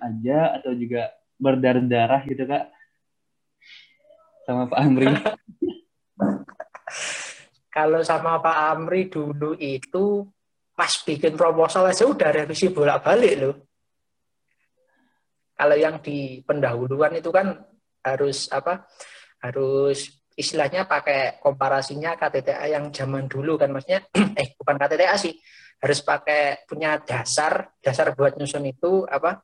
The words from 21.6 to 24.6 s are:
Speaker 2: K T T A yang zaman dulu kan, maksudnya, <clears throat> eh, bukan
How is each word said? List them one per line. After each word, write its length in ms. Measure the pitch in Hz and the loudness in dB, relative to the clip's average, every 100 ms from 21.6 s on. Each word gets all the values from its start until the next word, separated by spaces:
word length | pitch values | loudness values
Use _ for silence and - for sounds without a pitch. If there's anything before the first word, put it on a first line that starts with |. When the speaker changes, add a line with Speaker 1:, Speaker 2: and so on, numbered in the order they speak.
| 135 135 131 143 165 165 | 0 0 -2 -6 -6 -2
Speaker 2:
K 80 | 151 | -2
T 40 | 139 131 | -2 -2
T 20 | 170 | -4
A 100 | 147 | -2
yang 300 | 147 147 143 | -2 -4 -6
zaman 320 | 135 139 135 | -6 -4 -4
dulu 320 | 135 147 151 | -4 -2 0
kan, 160 | 139 135 | 0 0
maksudnya, 320 | 151 190 - 190 | -2 -4 0 2
<clears throat> 200 | 208 - | 2 0
eh, 140 | 131 | -6
bukan 240 | _ | _